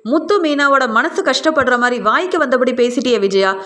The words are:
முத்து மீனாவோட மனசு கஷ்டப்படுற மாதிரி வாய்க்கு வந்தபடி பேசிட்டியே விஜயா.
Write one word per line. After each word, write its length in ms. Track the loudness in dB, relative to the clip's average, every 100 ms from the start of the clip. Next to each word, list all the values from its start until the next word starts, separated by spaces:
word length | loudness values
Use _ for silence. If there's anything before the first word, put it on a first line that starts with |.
முத்து 380 | -4 -2 0 0
மீனாவோட 460 | 0 0 2 2 2
மனசு 340 | 0 -2 -2
கஷ்டப்படுற 560 | -2 -2 0 0 0 0
மாதிரி 240 | 0 -2
வாய்க்கு 360 | 0 0 0 0
வந்தபடி 340 | 2 2 0
பேசிட்டியே 460 | 2 0 0 0 0
விஜயா. 380 | 0 2 0 -2